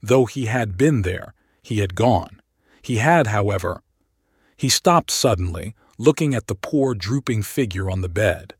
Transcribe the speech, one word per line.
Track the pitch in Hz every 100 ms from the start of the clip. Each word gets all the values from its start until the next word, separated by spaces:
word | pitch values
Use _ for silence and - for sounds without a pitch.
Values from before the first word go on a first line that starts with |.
though | 107 131 123
he | 139 117
had | 127 113 90
been | 147 139
there, | 90 90 - _ _ _
he | - 107
had | 98
gone. | 95 117 98 - - _ _ _ _
He | - 117
had, | 135 170 120
however," | 104 101 95 87 90 _ _ _ _ _ _ _ _
He | 135
stopped | - - 170 -
suddenly, | - 131 95 90 85 87 - _ -
looking | 120 151 156
at | 123 -
the | 98
poor | - 151 135 117
drooping | 90 135 - 113
figure | 101 - 120 90 95
on | 95
the | 90
bed. | 85 104 82 - -